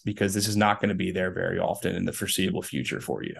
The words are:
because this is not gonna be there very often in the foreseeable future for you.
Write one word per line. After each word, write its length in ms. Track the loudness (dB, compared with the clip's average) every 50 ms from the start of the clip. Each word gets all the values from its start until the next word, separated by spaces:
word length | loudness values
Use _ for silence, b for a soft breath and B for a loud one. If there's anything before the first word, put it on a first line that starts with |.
| -6
because 280 | -6 0 2 2 2
this 140 | 2 2 0
is 100 | 2 4
not 240 | 6 6 6 6 4
gonna 140 | 2 0 2
be 160 | 0 0 0
there 220 | 0 0 -2 -2
very 260 | -2 -2 -2 0 0 0
often 380 | 0 0 0 0 -2 -2 0
in 80 | 0 -2
the 80 | -2
foreseeable 500 | -2 -2 -2 -2 0 0 0 0 0 -2
future 380 | -4 -4 -6 -4 -4 -4 -4 -6
for 240 | -4 -4 -6 -4 -6
you. 100 | -8 -8